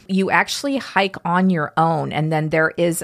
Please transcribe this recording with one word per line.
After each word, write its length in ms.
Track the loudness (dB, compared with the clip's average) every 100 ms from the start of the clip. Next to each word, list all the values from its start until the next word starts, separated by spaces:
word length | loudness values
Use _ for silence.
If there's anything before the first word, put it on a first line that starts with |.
| -4
you 240 | -2 2
actually 460 | 2 2 -2 -4 -4
hike 400 | -2 -2 -2 -4
on 240 | -2 2 2
your 240 | 2 0 0
own, 340 | 0 0 -2
and 180 | -4 0
then 200 | 0 0
there 220 | 2 2 2
is, 260 | 0 -2